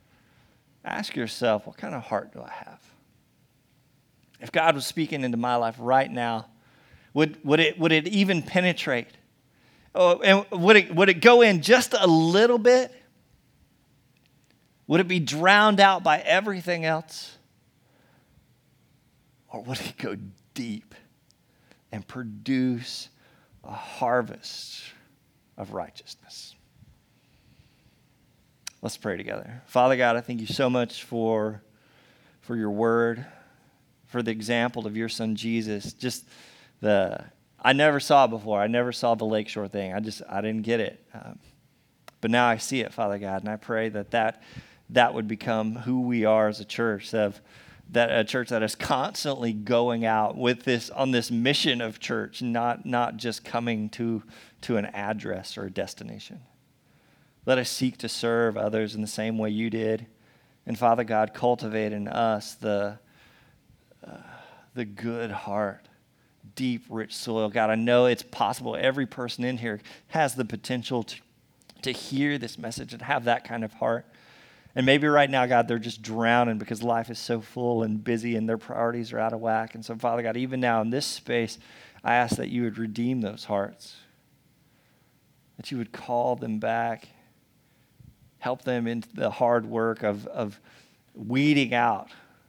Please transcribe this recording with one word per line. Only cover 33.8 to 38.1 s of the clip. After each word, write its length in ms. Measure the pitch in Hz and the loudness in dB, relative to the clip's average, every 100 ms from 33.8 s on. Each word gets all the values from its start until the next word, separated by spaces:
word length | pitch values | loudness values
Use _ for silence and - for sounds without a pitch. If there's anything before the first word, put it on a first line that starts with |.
| _ _ _ | _ _ _
for 160 | 123 | -4
the 80 | 117 | -4
example 560 | 110 107 117 120 123 110 | -4 -2 0 0 -4 -6
of 100 | 107 | -6
your 120 | 113 | -6
son 260 | - 110 | -4 -4
Jesus. 580 | 107 117 113 107 104 104 | -4 -2 -2 -2 -6 -8
Just 300 | - 127 - - - - - - _ | -8 -8 -8 -12 -20 -20 -20 -20 _
the, 440 | 107 101 92 - - _ _ _ | 2 2 2 -4 -12 _ _ _
I 120 | - | 2
never 260 | 135 151 143 | 4 4 2
saw 240 | - | 4